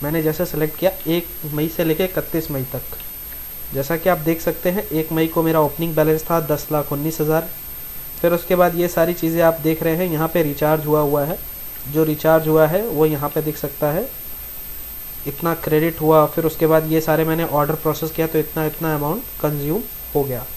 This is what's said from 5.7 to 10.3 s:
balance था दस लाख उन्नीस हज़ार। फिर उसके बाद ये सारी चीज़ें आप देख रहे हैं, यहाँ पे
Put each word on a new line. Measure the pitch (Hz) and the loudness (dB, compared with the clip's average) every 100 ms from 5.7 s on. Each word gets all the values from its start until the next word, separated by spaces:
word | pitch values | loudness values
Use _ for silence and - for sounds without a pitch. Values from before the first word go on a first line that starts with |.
| - 165 156 | 0 -2 2
balance | 156 156 | 2 2
था | 156 165 | 2 -2
दस | 156 151 - | 0 -2 0
लाख | 156 139 | -2 -2
उन्नीस | 143 151 156 | -2 -4 -2
हज़ार। | 151 156 160 - - - - - - - | 0 0 0 -10 -14 -14 -14 -14 -14 -2
फिर | 170 | 2
उसके | 170 - 180 | 2 2 4
बाद | 175 170 | 4 4
ये | 175 | 0
सारी | 175 165 | 2 0
चीज़ें | 175 160 165 | 2 -2 4
आप | 165 160 | 4 4
देख | 156 156 | 0 0
रहे | 165 160 | 0 0
हैं, | 185 | 0
यहाँ | 156 | 0
पे | 160 | 0